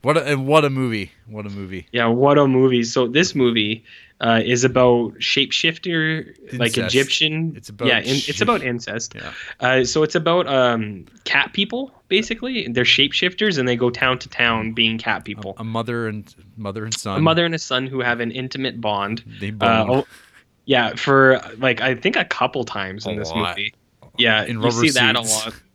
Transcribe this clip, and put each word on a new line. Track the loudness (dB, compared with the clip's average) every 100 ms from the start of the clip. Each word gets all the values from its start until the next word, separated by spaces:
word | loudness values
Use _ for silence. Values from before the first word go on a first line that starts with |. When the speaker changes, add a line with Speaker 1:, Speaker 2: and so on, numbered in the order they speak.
Speaker 1:
What | 2 0
a, | 0
and | -2 4
what | 4 4
a |
movie. | 0 -2 -4 -8 _ -18
What | -14 -12
a |
movie. | -10 -10 -12 -6
Speaker 2:
Yeah, | 0 2
what | 4 6 6
a | 6
movie. | 6 4 4
So | 0 0 2
this | 2 2 2
movie, | 2 2 0 -4 _ -20 -20 _
uh, | 2 2
is | 4 2
about | 2 4 6 4 0 -4
shapeshifter, | -2 0 0 0 -2 -2 -4 -2 -2 -4 -8 -18 -14 -2
like, | -2 0
Speaker 1:
Incest. | 0 0
Speaker 2:
Egyptian. | 0 0 -2 -2 -4 -6
Speaker 1:
It's | -16
about | -4 0
Speaker 2:
Yeah, | 0
in-, | 0 -2
it's |
Speaker 1:
sh- | -2 -2
Speaker 2:
about | 0 0
incest. | -2 -6 -6 -10 -10 -12
Speaker 1:
Yeah. | -14 -14 -16 -4
Speaker 2:
Uh, | 0 2
so | 2 2
it's | 0 0
about, | 0 0 2
um, | 2 2 2 -4 -8 -16 _
cat | -2 0 0
people, | -2 -4 -4 -8 _ _
basically. | -2 0 -8 -6 -8 -4
They're | 0
shapeshifters, | 2 4 2 2 -2 0 -2 0
and | 0
they | 2
go | 0
town | 2 0 0
to | -4
town | 0 0 2 -2
being | -2 0 0
cat | -4 -6 -6
people. | -12 -12 -10
Speaker 1:
A, |
a |
mother | -6 -6 -4 -6 -6
and, | -8 -12 _ -20 -12
mother | -10 -8
and | -8
son. | -6 -4 0
Speaker 2:
A |
mother | 2 2 0
and | -4
a |
son | -4 -4 -4
who | -4
have | -2 -2
an | -4
intimate | -6 -8 -6 -6 -4
bond. | -4 -2 -4 -6 -10 -10
Speaker 1:
They | -10
Speaker 2:
Uh, |
Speaker 1:
bond. | 0 2 2 2
Speaker 2:
oh, | 0 -2 -12 _ _ _ _ 0
yeah, | 0 2 -2
for, | 2 6 8 6 0 -2
like, | 0 0
I | 0 0
think | 0 -2
a | -2
couple | -2 -2 -2
times | -6 -6 -8 -8 -8
in | -6
Speaker 1:
A |
Speaker 2:
this | -6
Speaker 1:
lot. | -4 -4 -4
Speaker 2:
movie. | -8 _ _ _ -20 0
Yeah, | 2 2
Speaker 1:
In | 0 -2
Speaker 2:
you |
Speaker 1:
rubber | 0
Speaker 2:
see | 2 2
that | 4 2 2
a |
Speaker 1:
suits. | 0 -4 -4
Speaker 2:
lot. | -12 _